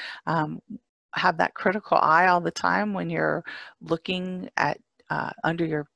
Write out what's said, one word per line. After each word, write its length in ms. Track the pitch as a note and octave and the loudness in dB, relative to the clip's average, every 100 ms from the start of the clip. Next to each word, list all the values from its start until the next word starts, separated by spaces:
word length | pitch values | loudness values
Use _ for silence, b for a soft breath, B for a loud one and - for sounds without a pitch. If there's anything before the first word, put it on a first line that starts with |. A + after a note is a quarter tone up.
| B B - | B B -2
Um, 360 | E3 D3+ E3 - - _ _ _ | 0 0 -6 -12 -16 _ _ _
have 240 | - F3+ D#3+ | 0 0 2
that 160 | - | 0
critical 440 | - G3 G3+ - E3 | 0 0 0 2 2
eye 240 | D#3 D#3+ F#3 | 6 6 6
all 140 | F3 | 4
the 100 | E3+ | 2
time 420 | - F3+ F3+ G#3 | -2 0 0 0
when 160 | F#3+ E3+ | -2 -2
you're 340 | D#3+ D#3 D#3 B B B - | 0 0 0 B B B -16
looking 680 | E3 E3 - F#3 F#3 F#3 F#3 - | -4 -4 -2 -4 -4 -8 -6 0
at, 200 | D3 - _ _ - | 0 -2 _ _ -6
uh, 220 | D3 - - | -4 -4 -4
under 220 | D#3+ E3+ | -4 -2
your 240 | E3 D3+ D3 | -2 -4 -6